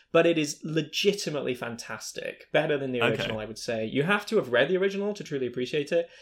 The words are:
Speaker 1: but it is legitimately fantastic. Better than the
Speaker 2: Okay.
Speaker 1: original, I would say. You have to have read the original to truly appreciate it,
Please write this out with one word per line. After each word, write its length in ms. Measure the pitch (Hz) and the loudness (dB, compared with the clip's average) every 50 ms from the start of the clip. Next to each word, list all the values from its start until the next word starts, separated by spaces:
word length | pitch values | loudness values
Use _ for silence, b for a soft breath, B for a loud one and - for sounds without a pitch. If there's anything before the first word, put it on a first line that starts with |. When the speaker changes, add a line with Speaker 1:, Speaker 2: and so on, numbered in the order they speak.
| B B - | B B 4
Speaker 1:
but 140 | 165 165 | 6 6
it 100 | 170 170 | 6 6
is 240 | 160 151 143 - - - | 4 2 -2 -4 -6 -6
legitimately 920 | 165 156 160 151 147 - - - 202 196 - - 175 151 143 123 131 127 | -4 -2 -2 -2 -2 -2 0 2 2 2 2 -2 -4 -4 -2 -2 -2 -4
fantastic. 920 | 123 127 117 117 113 - - 113 107 - - - - - - - - - _ - | -4 -4 -8 -8 -10 -10 -10 -10 -10 -10 -10 -10 -8 -8 -8 -10 -12 -8 _ 0
Better 240 | 151 151 160 151 | 0 2 2 0
than 160 | 139 135 131 127 | 0 0 -2 0
the 80 | 123 | 2
Speaker 2:
Okay. 120 | 117 123 117 | 2 2 2
Speaker 1:
original, 260 | - 98 - 113 107 | 0 -2 -2 -4 -4
I 80 | 107 | -6
would 120 | 107 110 - | -8 -10 -10
say. 280 | - - 117 113 110 | -6 -4 -4 -2 -2
You 160 | 110 - 127 147 | -2 0 0 2
have 240 | 175 208 208 208 | 2 2 0 0
to 100 | - 220 | 0 0
have 160 | 208 139 117 120 | 0 2 4 4
read 160 | 117 131 156 | 4 4 4
the 80 | 185 | 4
original 380 | 180 190 202 190 196 202 208 208 | 2 2 0 0 -2 -4 -4 -4
to 100 | - - | -6 -8
truly 220 | - 151 139 127 | -6 -4 -4 -4
appreciate 440 | 120 123 127 127 123 - 151 143 - | -4 -4 -4 -6 -2 -2 -2 -2 0
it, 160 | 175 170 170 B B B | 0 0 0 B B B